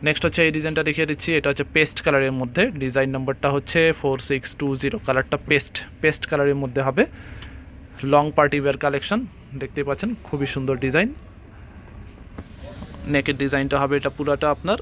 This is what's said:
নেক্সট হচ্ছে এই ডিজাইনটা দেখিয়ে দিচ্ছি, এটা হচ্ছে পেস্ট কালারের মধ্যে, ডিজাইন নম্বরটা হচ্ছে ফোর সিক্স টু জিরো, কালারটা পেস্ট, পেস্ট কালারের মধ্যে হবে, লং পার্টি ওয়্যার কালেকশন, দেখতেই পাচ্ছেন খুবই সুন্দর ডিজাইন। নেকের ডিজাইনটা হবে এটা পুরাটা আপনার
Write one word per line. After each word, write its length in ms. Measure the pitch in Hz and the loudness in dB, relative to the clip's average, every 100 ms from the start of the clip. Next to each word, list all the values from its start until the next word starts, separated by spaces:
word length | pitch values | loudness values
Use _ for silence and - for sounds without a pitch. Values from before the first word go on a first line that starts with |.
| 151 | 0
নেক্সট 160 | 151 170 | 2 0
হচ্ছে 140 | 165 160 | 2 2
এই 40 | 156 | 2
ডিজাইনটা 260 | 156 156 156 | -2 0 0
দেখিয়ে 180 | 151 156 | 0 0
দিচ্ছি, 180 | 147 - 160 | -2 0 2
এটা 80 | 143 | 2
হচ্ছে 160 | 143 143 160 | 0 0 2
পেস্ট 220 | 151 - - | 2 2 2
কালারের 280 | 143 135 131 | 4 4 0
মধ্যে, 220 | 127 123 226 156 | -2 0 0 0
ডিজাইন 260 | 131 127 135 135 | -2 2 2 0
নম্বরটা 340 | 131 135 143 143 | -2 0 0 0
হচ্ছে 240 | 139 170 165 160 | 0 2 4 4
ফোর 180 | 143 131 - | 0 0 0
সিক্স 200 | 135 - - | -2 -4 -4
টু 80 | 143 135 | -2 0
জিরো, 160 | 139 220 - | -2 -2 0
কালারটা 300 | 131 135 143 - | 0 0 -4 2
পেস্ট, 260 | 147 - - - - | 2 2 -4 -10 -2
পেস্ট 220 | 156 151 - | 0 0 -2
কালারের 280 | 151 143 139 | 0 2 2
মধ্যে 180 | 135 123 135 | 0 0 0
হবে, 160 | 135 277 - - - - - - - - - 135 | 2 0 0 -16 -14 -14 -16 -18 -18 -20 -8 4
লং 120 | 147 151 147 | 4 6 4
পার্টি 200 | 147 147 | 4 4
ওয়্যার 180 | 139 135 | 0 2
কালেকশন, 360 | 147 143 - 214 254 - - 135 | 0 -2 -2 -2 -4 -12 -16 -10
দেখতেই 240 | 131 - 143 | -8 -4 -2
পাচ্ছেন 200 | 135 208 240 - | -2 -2 -4 -6
খুবই 200 | 147 139 143 | -2 -2 -2
সুন্দর 200 | 131 131 131 | -2 0 2
ডিজাইন। 240 | 139 214 285 - - - - - - - - - - - - - - - - - - - | 2 2 -2 -16 -20 -20 -20 -20 -18 -18 -18 -18 -18 -16 -16 -16 -16 -14 -14 -14 -12 0
নেকের 240 | 143 139 135 | 0 2 0
ডিজাইনটা 340 | 139 139 135 143 | 0 0 2 2
হবে 120 | 139 143 | 2 2
এটা 120 | 139 - | 0 -2
পুরাটা 300 | 147 143 151 143 | 0 2 2 0
আপনার 240 | 165 226 | 0 -2